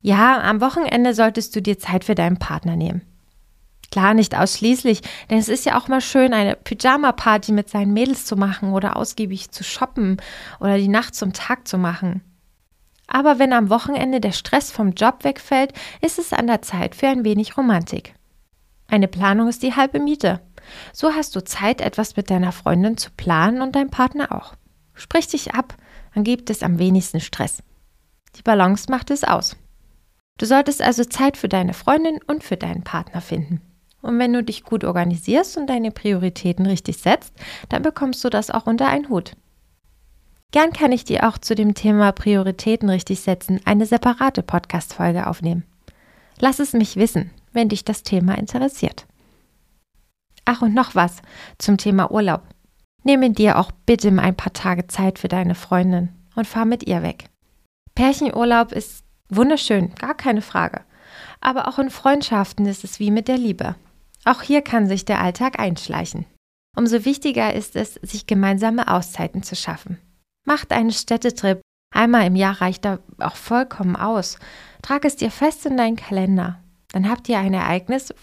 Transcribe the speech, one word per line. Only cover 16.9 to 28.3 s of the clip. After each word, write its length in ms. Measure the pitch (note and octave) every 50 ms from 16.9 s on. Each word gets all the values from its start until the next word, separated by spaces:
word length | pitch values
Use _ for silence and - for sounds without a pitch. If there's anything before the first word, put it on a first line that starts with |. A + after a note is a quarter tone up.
| -
für 120 | - - C4+
ein 160 | C4+ B3+ A#3
wenig 320 | G#3+ G#3+ G3+ A3 - -
Romantik. 600 | - C4+ A#3+ G#3+ E3+ E3+ - - - - - - _ _ _ _ _ _ _ _ _ _ _ _ _ _ -
Eine 200 | A3 G#3 F#3+ F#3+
Planung 400 | F#3+ F3+ G3 G3 G3+ G#3+ A3+ A#3
ist 160 | A#3 - -
die 120 | C4 A#3+
halbe 240 | C#4+ C4+ C4+ C4+ D4
Miete. 420 | C#4+ C#4+ D4+ D4 - F#3 F#3 F3+ - - _ - - - - - - - -
So 200 | - - D#4+ D#4
hast 220 | D#4 D4 - -
du 80 | F#3+ F#3
Zeit, 380 | - - - G3 G#3 B3+ -
etwas 340 | - - - - A3 - -
mit 140 | - G3 -
deiner 220 | F#3+ F3+ F3+ F3+
Freundin 460 | F3 - - - D#3+ F3 F#3 G#3+ A3+ -
zu 140 | - -
planen 500 | - - - F#3 E3+ D#3 E3 G3+ A#3 B3+
und 140 | C4 C4 C4
dein 140 | C#4 C#4 C#4
Partner 420 | - - B3 C4 - D4 C#4+ -
auch. 240 | - - - - - - _ _ _ _ _ _ _
Sprich 340 | - - - - E4 E4 -
dich 260 | - C#4 - - -
ab, 220 | A#3 B3+ - - - _ - - - - - -
dann 100 | G#3 G#3
gibt 260 | A3+ B3 A#3+ A#3+ -
es 140 | A3 - -
am 160 | F#3 F3 E3
wenigsten 400 | F3+ F#3 F#3+ F#3+ F3+ - - D#3+
Stress. 440 | - - - - - - - - - _ _ _ _ _ _ _ _ _ _ _ _ _